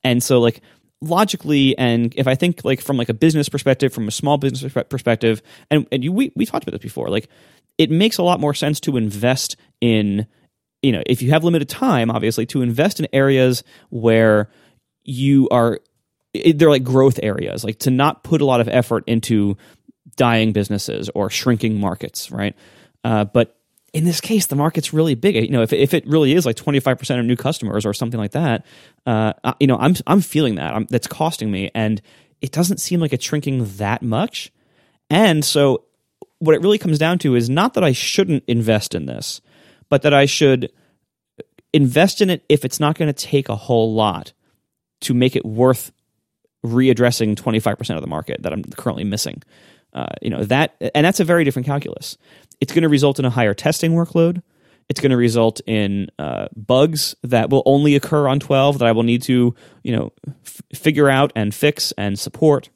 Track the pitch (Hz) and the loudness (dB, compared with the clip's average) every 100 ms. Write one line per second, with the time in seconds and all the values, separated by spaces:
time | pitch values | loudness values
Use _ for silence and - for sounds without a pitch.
0 | 131 123 - 131 117 - _ _ _ _ | 0 0 2 4 4 0 _ _ _ _
1 | 151 170 208 - 151 147 135 - 127 117 | -4 0 0 -2 -2 0 2 2 0 0
2 | 117 - 131 131 175 170 - 135 - 135 | -2 -2 -2 0 -2 -2 -4 -4 -2 -4
3 | 120 110 160 156 139 143 - 131 135 - | -2 2 2 2 -2 -4 -2 0 0 -2
4 | 107 - 143 147 139 131 135 131 - 135 | -8 -4 -2 0 0 -4 -8 -8 -6 -6
5 | - 113 113 107 _ - _ 151 - 135 | -2 0 0 -2 _ -20 _ 0 0 -4
6 | 135 190 269 - 226 320 - - - - | -2 -2 -2 -2 -4 -4 -6 -10 -12 -8
7 | 58 101 - _ _ _ _ - 160 160 | -4 -4 -6 _ _ _ _ -2 0 2
8 | 220 - 175 180 147 143 147 147 - 131 | 0 2 0 2 0 -2 -4 -2 -2 -2
9 | 110 101 120 131 - - _ _ 120 110 | -2 -2 0 0 -4 -12 _ _ 0 2
10 | 104 101 107 _ _ _ _ _ 139 104 | 0 -2 -6 _ _ _ _ _ -2 0
11 | - 123 123 156 170 165 143 - 269 143 | -2 -2 2 2 2 0 -2 -4 0 0
12 | 113 113 113 113 117 139 123 117 180 - | 0 0 -2 -2 -4 -2 -2 0 -2 -2
13 | 160 135 139 135 127 123 - _ _ 120 | -2 2 2 4 2 0 -6 _ _ -2
14 | 117 113 110 107 104 _ _ _ _ _ | 2 4 4 4 0 _ _ _ _ _
15 | - 127 139 139 131 123 117 104 _ _ | -10 -2 2 4 4 2 2 -2 _ _
16 | _ _ _ - 165 151 160 139 127 131 | _ _ _ 0 2 6 4 4 2 4
17 | 135 - 107 95 95 - 110 110 139 131 | 4 2 -4 -4 -6 -6 -8 -4 -2 2
18 | 143 - - 160 143 123 117 127 120 113 | 0 0 -2 0 2 2 2 0 0 -2
19 | - 117 - 110 101 101 _ _ _ _ | 0 -2 0 0 0 -2 _ _ _ _
20 | - - 120 113 110 104 98 104 - - | -20 0 2 4 2 0 -2 -4 -6 -8
21 | - - 95 - 127 113 113 107 98 85 | -8 -4 -4 -2 0 0 0 -2 -4 -6
22 | - - - 120 101 - _ _ _ _ | -10 -12 -12 -8 -8 -8 _ _ _ _
23 | 113 110 101 123 113 _ _ _ _ 151 | -2 0 0 0 -2 _ _ _ _ -2
24 | 170 165 - 220 - 143 151 156 - 156 | -2 -2 -2 -2 0 0 0 -2 -4 -2
25 | 160 120 190 113 113 127 110 - 135 165 | 0 0 0 0 0 0 2 2 2 0
26 | - 156 139 165 139 113 - 139 135 127 | 0 2 4 2 0 -4 -2 0 0 -2
27 | - 127 117 127 135 165 110 107 107 104 | -4 -4 -2 -2 -2 -4 -4 -4 -4 -4
28 | 117 117 104 143 160 113 - - - _ | -6 -4 -4 -2 -2 -2 -6 -20 -20 _
29 | - 110 110 - - - 139 127 139 180 | -4 0 0 -2 -6 0 0 2 2 0
30 | - 190 170 151 139 95 73 107 110 123 | 2 0 2 0 0 -2 -4 -4 -2 -4
31 | - - 156 160 110 95 98 113 107 107 | -4 -4 -4 -4 -6 -4 -6 -4 -2 -4
32 | _ _ _ _ 135 - 175 196 - 175 | _ _ _ _ -8 -2 -2 -2 -2 -2
33 | 160 127 - 151 143 131 107 98 104 117 | -2 -4 -4 -4 -4 -4 -4 -4 -4 -4
34 | 117 110 220 - - _ _ _ _ _ | -2 -2 -2 -6 -16 _ _ _ _ _
35 | _ 160 220 156 139 151 143 123 _ _ | _ 4 4 2 0 2 2 2 _ _
36 | _ _ - _ 156 156 180 208 180 151 | _ _ -20 _ 2 4 4 2 0 0
37 | 160 175 147 123 117 139 226 - 175 123 | 0 0 2 2 2 0 0 2 0 0
38 | - - 190 143 - 117 110 110 - 92 | -2 -2 0 -2 0 -2 2 0 0 -8
39 | 69 57 - - _ _ _ _ _ 139 | -8 -10 -12 -14 _ _ _ _ _ 2
40 | 151 139 139 - 147 131 123 _ _ _ | 4 4 4 4 2 2 -2 _ _ _
41 | _ _ _ _ - _ _ 156 135 127 | _ _ _ _ -20 _ _ 2 2 4
42 | 190 - 202 175 _ 151 127 - 151 156 | 2 2 0 0 _ 0 0 -2 -2 0
43 | 156 139 - 143 135 113 - 117 113 110 | -2 -4 -2 -2 0 -8 0 0 2 0
44 | 107 85 - _ _ _ _ _ _ _ | 0 -2 -12 _ _ _ _ _ _ _
45 | - 123 127 - 107 107 127 123 - _ | -4 0 2 0 -6 0 2 2 -4 _
46 | _ _ _ _ _ _ 117 117 131 120 | _ _ _ _ _ _ -2 2 4 4
47 | 120 120 110 104 - 110 107 104 - 80 | 2 2 -2 -2 -2 -2 -2 -4 -8 -8
48 | 71 76 - - - 98 - - - - | -6 -8 -8 -8 -8 -8 -10 -8 -8 -6
49 | 104 104 - - _ _ _ _ _ - | -6 -6 -8 -10 _ _ _ _ _ -12
50 | 50 - - 85 101 131 156 _ 107 147 | -10 -8 -6 -6 0 2 2 _ -4 2
51 | 160 190 165 170 147 131 123 143 - - | 2 2 2 2 2 -2 -4 -6 -6 -12
52 | - - _ - _ _ 139 170 165 143 | -14 -18 _ -20 _ _ -2 2 2 4
53 | 139 139 131 117 110 101 156 165 165 165 | 2 2 0 2 0 2 -2 0 0 0
54 | 165 170 165 175 - _ _ _ _ - | 0 2 0 0 -10 _ _ _ _ -2
55 | 135 123 120 117 113 110 - 110 101 101 | 2 4 2 4 0 0 -4 -2 -2 -4
56 | 95 - 73 53 50 - 104 127 151 156 | -6 -8 -8 -8 -10 -14 0 2 2 0
57 | - - 123 120 110 135 - 139 147 139 | -8 -8 -2 0 2 2 4 4 4 2
58 | - 151 139 139 - 139 139 139 117 113 | 2 0 0 -2 0 2 2 2 2 2
59 | 117 120 - 123 123 120 - _ - 117 | 2 -2 0 2 2 -2 -18 _ -6 -4
60 | - _ - - - - - - 156 147 | -6 _ -20 -18 -20 -20 -20 -4 -2 2
61 | 143 135 143 - 104 - 147 - - - | 4 4 0 0 -4 0 0 0 -6 -4
62 | 101 101 - - 156 139 - | -4 -4 -8 0 2 2 -2